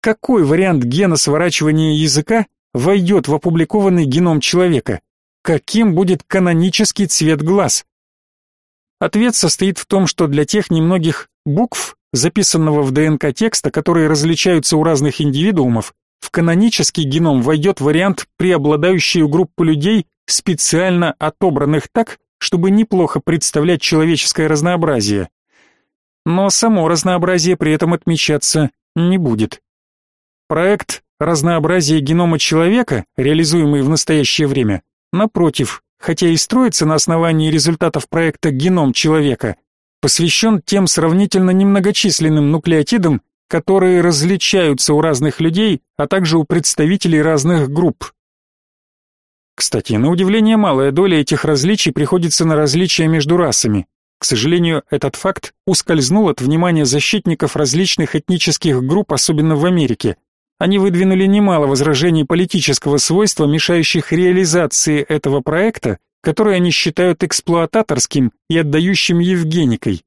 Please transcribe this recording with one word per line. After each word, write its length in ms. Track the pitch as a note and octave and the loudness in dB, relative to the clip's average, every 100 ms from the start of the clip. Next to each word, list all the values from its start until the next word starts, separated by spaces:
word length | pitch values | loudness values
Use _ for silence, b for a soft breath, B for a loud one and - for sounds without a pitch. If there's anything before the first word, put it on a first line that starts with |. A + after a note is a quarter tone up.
Какой 420 | A3+ A3 - A#3+ | -2 -4 0 0
вариант 400 | D3 D#3+ F#3 D#3+ | 2 2 2 0
гена 320 | A#2+ C#3 G3 D#3 | 0 0 0 0
сворачивания 760 | - D3 F3 - D3+ D#3 D#3 | 0 0 0 0 0 2 0
языка 540 | D3+ D#3 C#3+ D3+ A3+ G#3 _ _ | 0 0 -2 0 -2 -2 _ _
войдет 560 | - C#3+ G3+ F3 G3+ - | -4 0 0 2 0 0
в 60 | |
опубликованный 720 | D3+ F3+ E3 D#3+ G#3+ G3 F3+ D3 | -2 0 0 0 0 2 2 2
геном 340 | C3+ F3+ D#3 | 0 2 0
человека? 600 | - F3 F3+ D3 - G2 _ _ _ _ | 0 0 2 0 -2 -8 _ _ _ _
Каким 520 | - D#3 - G#3 A3+ | -2 -2 0 0 2
будет 280 | E3 F#3 F3+ - | 2 0 -2 -2
канонический 800 | G3 F3+ E3 F3+ - G#3+ - G3 | 0 2 2 0 0 -2 -2 -2
цвет 360 | - D#3 D3+ | 0 0 0
глаз? 420 | D#3 G3 E3 - - _ _ _ _ _ _ _ _ _ _ _ | 0 0 0 -2 -6 _ _ _ _ _ _ _ _ _ _ _
Ответ 360 | E3+ G#3 A#3+ | -4 0 0
состоит 440 | A3+ E3+ - G3 F#3 | 0 -2 0 -2 -4
в 80 | - | -2
том, 200 | G3 F3 | 0 0
что 200 | - D#3+ | 0 -2
для 180 | C#3+ | 0
тех 260 | D3 G#3 F#3+ | 0 -2 0
немногих 600 | E3 D#3+ F#3 E3 D3 - _ - | 0 0 0 -2 -4 -10 _ -4
букв, 500 | D3 A#3+ - - - _ | -2 -2 -4 -12 -14 _
записанного 720 | B2 D3 G#3+ F3+ E3+ D#3 D3+ | -4 -2 0 0 0 0 0
в 80 | C#3 | 0
Д 140 | C3 D#3 | 0 0
Н 120 | D3+ | 0
К 140 | D3+ | -2
текста, 380 | B2+ A3 - D3 | -2 -2 -2 -4
которые 380 | D#3 D3+ E3+ D#3 | -4 0 0 2
различаются 680 | D#3 D#3 E3 F#3 E3+ D3 D#3 | 0 0 0 2 0 0 0
у 60 | |
разных 400 | D#3+ D3+ D3 - | 2 0 0 -2
индивидуумов, 720 | D3 C3+ F#3 F#3 B2+ A2+ - _ _ _ | -2 0 0 2 0 0 -4 _ _ _
в 120 | - | -8
канонический 720 | - E3 E3+ A3+ - F3 - | -2 0 2 2 2 -4 -2
геном 360 | D3 C#3+ E3+ C3+ | -4 0 2 2
войдет 400 | A#2+ D#3 E3 F#3+ | 2 0 0 0
вариант, 460 | C#3 D#3 F#3+ F#3+ - _ | 0 0 0 -2 -8 _
преобладающий 840 | F3+ F3 C#3+ D3 E3+ F#3 - F3+ | 0 0 0 0 2 0 0 0
у 60 | D#3 | 2
группы 360 | D#3 F3+ - | 0 -2 0
людей, 420 | E3 D#3 E3 A3 - _ - | 0 2 2 0 -2 _ -6
специально 880 | - - E3 - D#3 F#3 F3 E3+ - | -4 -2 -2 0 0 0 0 0 -2
отобранных 680 | D#3 - F#3+ C#3+ C#3+ D3+ - | -6 -2 -2 0 0 -2 -2
так, 300 | - A3+ - _ _ | -4 -4 -6 _ _
чтобы 320 | - F3+ F#3 | -4 0 2
неплохо 500 | G3+ A3 F#3 E3 D#3 | 2 2 0 0 -2
представлять 640 | - E3 - D#3 D#3 E3+ | -2 -2 -2 -2 0 0
человеческое 640 | - D#3+ D#3 D#3+ - - D#3 | 0 0 2 0 -2 -2 0
разнообразие. 840 | D3+ E3 F3+ D#3+ C3 G2+ G#2 F2+ _ _ _ _ _ _ _ _ _ | 0 0 0 0 0 0 -2 -4 _ _ _ _ _ _ _ _ _
Но 240 | - F3 G3 | -4 0 0
само 400 | - A#3 G#3 D#3+ | 0 2 2 2
разнообразие 680 | E3+ F3+ F3+ F3 F3+ E3 F3+ | 0 0 0 0 0 0 0
при 160 | D#3 | 0
этом 200 | D#3 E3 | 0 0
отмечаться 760 | E3+ - D#3+ - D3+ - D#3+ C#3+ _ _ | -2 -2 -2 -2 -2 -2 0 -2 _ _
не 240 | - E3+ F#3+ | -2 0 0
будет. 440 | D#3 A2+ G#2+ - _ _ _ _ _ _ _ _ _ | 0 0 -2 -6 _ _ _ _ _ _ _ _ _
Проект 560 | D#3 F3+ G#3 - - _ _ | -2 0 -2 -4 -12 _ _
«Разнообразие 840 | D3+ E3 D#3+ E3+ D3+ F3+ D3 D#3 | -2 0 0 0 0 0 2 0
генома 380 | C#3 E3 F3 D#3+ | 2 0 2 0
человека», 640 | - D#3+ E3+ A3+ A#3+ B2 - - | 0 0 2 2 0 -4 -6 -4
реализуемый 680 | C3+ D#3+ E3 E3+ D3+ D3 | 0 2 2 2 2 2
в 60 | C3 | 0
настоящее 600 | D#3 - D#3 C3 - D3 | 0 0 0 0 0 -2
время, 340 | C#3 A2+ F#2+ _ _ _ | 0 -2 -2 _ _ _
напротив, 720 | F#2 G#3+ - E3+ - B2+ - _ _ | -4 -2 0 0 0 -4 -6 _ _
хотя 320 | - D#3+ F3 | -6 0 2
и 80 | E3 | 2
строится 500 | - A#3+ B3+ - D#3 | 0 0 0 0 0
на 100 | D#3 | 0
основании 540 | - E3 E3 D#3+ D#3 | 0 0 0 0 0
результатов 580 | D3+ D3 E3 E3+ D3+ - | 0 0 0 -2 -2 -4
проекта 420 | E3 E3 - E3 | -2 -2 -2 -4
«Геном 420 | C3+ E3 F#3 C#3+ | -2 0 2 0
человека», 640 | A#2+ D#3+ D#3 D3 A#2+ A2+ - _ _ _ _ | 0 0 2 0 -2 -4 -8 _ _ _ _
посвящен 600 | C#3+ - E3+ - A3 G#3 | -2 0 0 2 2 0
тем 260 | - G3+ F#3 | 0 0 0
сравнительно 640 | - D#3+ F3 G3+ F#3+ F#3 | 0 2 2 2 2 2
немногочисленным 1000 | F#3 G3 G3 F#3+ - G#3 F3+ D#3 D3+ D3 | 2 2 2 0 0 0 0 0 2 2
нуклеотидам, 720 | D#3+ E3 D#3+ C#3+ A#3 F3 C#3+ _ _ _ | 0 0 0 2 0 2 -2 _ _ _
которые 520 | E3+ D#3 F#3+ F#3 F3+ | -6 0 2 4 4
различаются 920 | F3 D3+ D#3+ F#3+ - G3 E3 C#3 - | 2 0 0 0 0 0 2 0 0
у 60 | D3 | 0
разных 400 | D#3+ C3+ D3 - | 0 0 -2 0
людей, 420 | E3 E3+ A3 D#3 _ - | -2 0 0 -2 _ -8
а 120 | D3 | -2
также 280 | F#3+ E3+ E3 | 0 2 0
у 60 | |
представителей 760 | D3+ E3+ D3+ - D#3 F#3+ F3 D#3+ | 0 -2 -2 0 0 0 2 2
разных 480 | D3+ D#3 C#3+ E3+ C3+ | 2 0 2 0 0
групп. 420 | C#3+ F3 - - _ _ _ _ _ _ _ _ _ _ _ _ _ _ | 0 -2 -2 -14 _ _ _ _ _ _ _ _ _ _ _ _ _ _
Кстати, 380 | - - A2+ - | -8 -4 -4 -2
на 180 | D#3 C3+ | 0 0
удивление 460 | F3 F#3+ A3 A3 A3 | 2 2 2 4 2
малая 340 | G3+ C3+ C#3 | 2 2 0
доля 300 | C#3 G3 E3 | 2 2 2
этих 240 | D3 D3 | 0 -2
различий 480 | D#3 D3 D3+ G#3 E3+ | 0 0 0 0 0
приходится 520 | C#3+ D3 F3+ E3 - | -2 0 0 0 0
на 120 | E3 D#3 | 0 2
различия 500 | D3+ D3+ F3+ - D#3+ | 2 0 0 0 2
между 300 | D#3+ C#3+ F3 | 0 2 2
расами. 500 | D#3+ A2+ A#2+ G#2 - _ _ _ | 2 0 0 -2 -4 _ _ _
К 60 | |
сожалению, 600 | - A#2+ C3 F3 E3+ D#3 - | -4 -2 0 0 0 -2 -4
этот 260 | D3 C#3+ - | -4 -4 -4
факт 380 | F#3+ - - _ - | -6 -6 -12 _ -2
ускользнул 640 | F#3+ - E3 B2+ F#3+ G#3 | -2 0 0 2 2 2
от 120 | C#3 | 0
внимания 460 | B2+ D#3 F3+ E3 C#3 | 0 0 2 0 0
защитников 720 | C#3+ - G#3+ F3 E3 D3 D#3 | 0 0 -2 -2 -2 -2 -2
различных 600 | C#3+ D3 F#3+ - D#3 D#3 | -2 0 0 -2 -2 -4
этнических 680 | - F3+ - - E3+ C3 | -2 -2 -2 -2 0 0
групп, 300 | C3 F3+ G3+ | 0 -2 0
особенно 420 | D#3 - D#3 D#3 | -2 0 0 0
в 100 | D#3 | 0
Америке. 520 | F3 F3+ C3+ A2+ A2+ F#2 _ _ _ _ | 0 0 0 -2 -4 -6 _ _ _ _
Они 200 | F3+ G3+ | -2 2
выдвинули 460 | G3 F3 F#3+ F#3 | 0 2 0 2
немало 420 | F#3+ G3+ G3+ E3+ D3 | 2 2 2 2 0
возражений 580 | C3+ D3 C#3 F3 D#3+ | 0 0 0 2 0
политического 720 | C#3+ F3 F#3 F#3 C#3+ C3+ D3 C#3+ | 0 0 0 -2 -2 -2 0 -2
свойства, 480 | - F3 G#3 - D3 | 0 0 0 0 0
мешающих 680 | D#3 - F3 D#3+ F3 - | 0 0 0 0 -2 -2
реализации 880 | D#3+ F3+ F3+ F3+ E3+ D#3 - - D3 | 0 2 2 2 0 0 -2 0 -2
этого 400 | C#3+ D#3 C#3+ C#3 | 0 -2 0 -2
проекта, 580 | B2+ D#3+ G#3+ A3 B2 G2 _ _ | -2 -2 -2 -2 -6 -6 _ _
который 320 | - D#3 A3 | -6 0 0
они 160 | F#3+ F3 | 2 0
считают 540 | D3 - D3+ F3+ E3+ | 0 -2 0 0 0
эксплуататорским 1080 | F#3 - - E3+ E3 A3 A3 D3 - D3 B2 _ _ | -2 -4 -2 -2 0 -2 0 -2 -2 0 0 _ _
и 80 | E3 | -2
отдающим 640 | D#3 D3+ F3 F#3+ - E3+ | 0 0 0 -2 0 0
евгеникой. 840 | F3 F3+ D#3+ E3 D3 A2+ - F2+ | 2 0 0 0 0 0 -4 -6